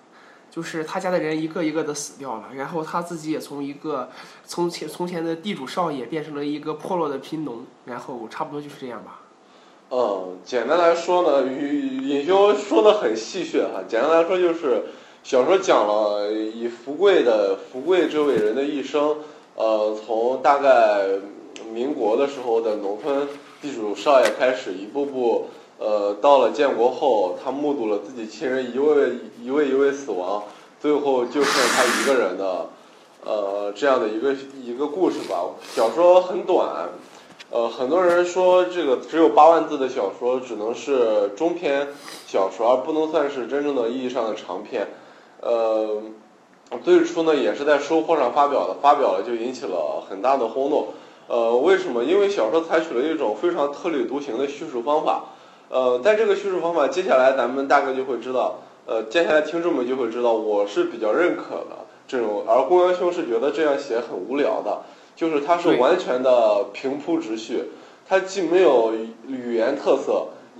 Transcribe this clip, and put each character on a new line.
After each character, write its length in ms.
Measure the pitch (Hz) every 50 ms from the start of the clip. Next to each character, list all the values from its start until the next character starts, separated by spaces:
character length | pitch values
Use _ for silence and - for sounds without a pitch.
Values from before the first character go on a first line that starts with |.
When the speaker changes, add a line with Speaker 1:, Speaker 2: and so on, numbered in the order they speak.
| _ _ _ - - - - - _ _
Speaker 1:
就 100 | - 165
是 220 | 165 - - 165 156
他 160 | 156 - 190
家 100 | 185 185
的 100 | 180 175
人 220 | 156 156 160 156
一 60 | 160 156
个 160 | - 185 165
一 80 | 156
个 120 | 151 160 151
的 100 | 147 147
死 260 | - - - - -
掉 160 | 139 131 117
了， 140 | 107 101 98 123
然 120 | 131 135 139
后 160 | 175 165 156
他 180 | 156 - 175
自 160 | 170 175 175 160
己 140 | 156 156
也 80 | 156 131
从 240 | - - 147 143 143
一 100 | 139 139
个 360 | 139 - 156 147 131 123 127 - - - - - - -
从 240 | - - - 175 175
前， 180 | 170 - 170 165
从 200 | - - 180 180
前 160 | 175 165 165
的 120 | 165 165
地 200 | 165 165 208 196
主 100 | 147 131
少 260 | 123 - 190 175 165
爷 140 | 147 135 120
变 180 | 113 165 156 147
成 120 | 156 151
了 80 | 143 147
一 160 | 147 147 147
个 140 | 147 151 151
破 240 | 151 - - 190 175
落 100 | 160 147
的 100 | 135 131
贫 260 | - - 160 151 156
农， 200 | 135 117 113 123 - - _ _
然 140 | 131 120 117
后 280 | - - 135 120 113 110
差 140 | - - 151
不 80 | 151
多 100 | 147 147
就 60 | 147 147
是 60 | 143 -
这 80 | 139 127
样 160 | 117 104 98
吧。 180 | 98 - - - _ _ _ _ _ - - - - - _ _ _
Speaker 2:
嗯， 480 | 131 123 120 107 101 95 92 92 92 92 -
简 240 | - 123 120 113 127
单 100 | 156 175
来 180 | 170 165 170
说 280 | 165 - 185 180 180 175
呢， 240 | 160 139 139 131 131
允， 560 | 131 147 156 143 147 143 139 135 131 131 135
允 220 | 139 147 143 143
兄 300 | 156 185 196 202 202 202
说 260 | 202 - - 294 226 214
得 100 | 208 196
很 220 | - - 117 107
戏 280 | 110 - - - 190 170
谑 200 | - - 139 113
哈。 200 | 113 110 101 90 -
简 140 | - 110
单 100 | 127 151
来 120 | 165 165 165 -
说 100 | 185 185
就 160 | 180 175 165
是， 300 | 165 - 139 117 104 - - - - - - - - _
小 200 | - - 127 127
说 120 | 147 185 190
讲 300 | 190 185 156 123 107 104
了 440 | 104 107 110 104 104 104 104 104
以 360 | 110 110 110 110 110 117 117 117
福 260 | - - - 139 143
贵 300 | 160 190 202 190 160 127
的， 340 | 120 113 107 101 98 98 - - -
福 100 | - 127
贵 260 | 139 165 190 180 160 151
这 160 | 147 151 147
位 120 | 147 127
人 200 | - - - -
的 80 | 131 139
一 180 | 147 156 135
生， 360 | 127 127 - 147 147 151 151 151 - - - - - - _
呃， 400 | - 110 110 110 107 107 107 107 107 -
从 340 | - 117 110 117 123 131 131
大 180 | - 151 143 139
概 480 | 135 139 127 120 113 107 104 101 98 98 98 98 98 101 - - - - - - 110 113
民 220 | 113 113 123 143 151
国 220 | 139 117 104 110
的 120 | 127 139 139
时 140 | 135 131
候 200 | 123 123 113 113
的 140 | 113 110 104
农 240 | 104 101 98 101 107
村 260 | - 151 139 139 143 143 143 - - - - -
地 100 | - 147
主 240 | 127 117 107 104 101
少 240 | - - 151 143 131
爷 100 | - 107 - -
开 160 | 131 127 127
始， 200 | - - 110 92
一 120 | 92 101
步 200 | 107 123 143 143
步， 400 | 135 131 127 123 117 107 98 87 - - - - - _ -
呃， 380 | 113 110 107 104 101 101 104
到 240 | - - 143 143 131
了 100 | 123 110
建 260 | 110 143 147 135 120
国 140 | 110 113 127
后， 480 | - - 160 139 120 104 95 90 90 - -
他 80 | 135
目 240 | 127 143 147 147 143
睹 120 | 139 113 107
了 120 | 104 101
自 140 | 101 101 131
己 120 | 120 107
亲 240 | 107 - - - 131
人 240 | 127 131 127 117 113
一 60 | 131
位， 320 | 143 156 151 143 131 123 117 117 - - - 117 120
一 80 | 123
位 180 | 135 151 147 135
一 40 | 131
位 160 | 135 139 139
死 180 | 139 139 - 120
亡， 320 | 101 90 90 92 101 104 101 - - - - - - _
最 120 | - 147
后 320 | 151 143 143 143 135 123 123
就 180 | 117 117 143 139
剩 100 | 139 - 143 127 117 113
他 80 | 131 123 120 110 107
一 40 | 110 139
个 80 | 135 123
人 160 | 107 92 90
的， 340 | 92 95 95 90 85 82 - - - - - - - - - - _ -
呃， 480 | - 110 107 101 98 98 104 104 101 101
这 100 | - 147
样 140 | 139 131 123
的 80 | 113 107
一 120 | 107 110
个， 140 | 123 139 135 135 - - - 135
一 140 | 123 120 120
个 140 | 123 147 143
故 240 | 151 190 175 147
事 80 | - - - -
吧。 220 | 95 87 90 95 - - - - -
小 160 | 131 117 117
说 280 | 117 156 175 175 180 180
很 220 | 180 180 - 180 202
短， 440 | - 180 139 98 71 67 76 82 87 - - - - - - - - - - - -
呃， 180 | - 117 117 117
很 180 | 117 - 131 127
多 160 | 156 180 185
人 220 | 175 170 175 175
说 400 | 175 - 185 185 180 180 180 180
这 180 | 175 165 175 160
个 140 | 139 127 120
只 200 | - - 143 160
有 120 | 165 147
八 200 | - 147 151 160
万 180 | 165 156 151 -
字 100 | 147 139
的 100 | 131 123
小 240 | - 127 104 95 95 -
说 220 | 127 120 127 131
只 160 | 127 123 117
能 180 | 104 104 110 120
是 560 | 117 - 147 139 127 120 113 107 104 101 101 -
中 180 | - 160 175 175
篇 340 | 165 185 151 139 139 143 143 - - - - - - -
小 240 | - - 113 95 95
说， 220 | - - 113 117
而 60 | 127 131
不 160 | - 160 156
能 180 | 156 156 160
算 180 | 160 160 143 143
是 160 | 139 135 120 110
真 160 | 131 143 143
正 120 | 147 139
的 140 | 131 117 113
意 140 | 123 131 127
义 60 | 123
上 160 | 123 131 113
的 80 | 113 104
长 300 | - - - 104 110 104
篇。 240 | - 135 113 98 87 - - - - - - - - - -
呃， 600 | - - 120 117 113 113 110 110 110 107 107 107 110 110 110 107 - _ _ _ _ _ _ _ _ - 123 120 -
最 200 | 175 180 170 156
初 200 | - - 165 165
呢 120 | 160 156
也 180 | 139 120 104 104
是 120 | - 143
在 120 | 147 147 139
书 240 | 143 - 165 160
货 160 | 156 165 165 151
上 160 | 131 120 -
发 140 | 151 143 147
表 200 | 143 113 90 87
的， 80 | 95 -
发 140 | - 139 147
表 180 | 143 131 104 95
了 100 | 95 104
就 120 | 120 120
引 180 | 113 113 127 127
起 120 | - 143
了 380 | 117 92 85 78 71 71 73 - -
很 120 | 101 95
大 160 | 98 127 139 135
的 100 | 117 110
轰 220 | - 131 135 147
动。 180 | - - - - - - - - - - - -
呃， 280 | 123 120 117 117 120 123
为 200 | 135 180 196 180
什 140 | 185 175
么？ 120 | 127 117 123
因 160 | 143 180 202
为 80 | 202 202
小 200 | 202 - 113 110
说 120 | 151 165
采 180 | 160 - - 165
取 140 | 160 - -
了 100 | 117 139
一 120 | 160 156
种 200 | 143 139 107 107 -
非 120 | 170 175
常 200 | 175 160 143 143
特 180 | - - - 175
立 160 | 160 139 120
独 140 | 110 123 147
行 180 | 143 135 110 120
的 100 | 139 143
叙 200 | - - 165 151
述 140 | 135 120
方 220 | 113 147 147 156 156
法。 220 | - - - - - - - - - - - - _
呃， 300 | - 127 131 127 123 123 -
但 140 | 202 214 214
这 80 | 226
个 100 | 208 190
叙 140 | - 202 202
述 100 | 185 175
方 140 | 160 170 170
法 140 | 160 143 131
接 160 | - 180 180
下 140 | 175 156 131
来 180 | 127 131 135
咱 140 | 135 120 120
们 180 | 131 139 139 139
大 140 | 151 139
概 120 | 135 135 131
就 120 | 131 131
会 140 | 135 127 113
知 120 | 113 127 127
道， 260 | 123 113 - - - - - - _ _
呃， 180 | - 117 113 110
接 200 | - - 170 170
下 80 | 156
来 100 | 156 156
听 200 | - - 170 170
众 140 | 170 175 156
们 120 | 135 123 120
就 80 | 131
会 140 | 131 123 113
知 140 | 110 123 120
道 100 | 120 117
我 320 | 110 110 107 104 101 101 101
是 180 | - - -
比 140 | - - 107
较 120 | 107 107
认 240 | 110 147 175 175 -
可 200 | - - - 123 82 - -
的 160 | - - - - - - _ -
这 120 | - 127
种， 240 | 113 107 104 101 - -
而 160 | 113 123 -
公 180 | - 180 180
羊 140 | 180 180 180
兄 160 | 180 180 175
是 160 | 175 175 160 117
觉 120 | 113 113
得 120 | 127 147
这 120 | 143 151 160
样 140 | 147 139 139
写 220 | - - 113 113
很 160 | - - -
无 220 | 98 92 107 127 143
聊 240 | 135 - - -
的， 220 | - 107 95 - - - - - - - _
就 140 | - 170 165
是 100 | 156 139
它 160 | 143 170 170 170
是 200 | - 175 135 120
完 200 | 123 143 175 180
全 240 | - 190 127 127
的 440 | 131 131 123 120 113 107 104 101 98 - -
平 260 | - - 135 139 147
铺 180 | - 175 165 151
直 180 | - 110 113
叙， 200 | 113 - - 123
Speaker 1:
对。 100 | 98 - - - - - - - - _ -
Speaker 2:
它 120 | 190 190
既 240 | 185 190 - 202 175
没 180 | 160 170 185
有 320 | 185 160 135 120 113 113 113 113 113 113 113 - - 127
语 280 | 135 127 120 120 117
言 200 | 113 113 123 147
特 220 | 147 - 190 147 139
色， 300 | - 135 110 92 80 - - - - - -